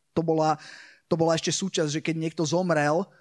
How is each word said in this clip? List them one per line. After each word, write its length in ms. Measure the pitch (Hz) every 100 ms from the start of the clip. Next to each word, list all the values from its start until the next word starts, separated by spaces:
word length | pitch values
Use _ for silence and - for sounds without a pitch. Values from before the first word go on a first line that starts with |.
| _
To 80 | -
bola, 320 | 165 160 156 151 - - - - _
to 80 | 165
bola 160 | 165
ešte 160 | 165 -
súčasť, 400 | - 190 - 151
že 140 | 151 170
keď 160 | 165
niekto 240 | 160 165 156
zomrel, 560 | 170 185 156 147 160 196 _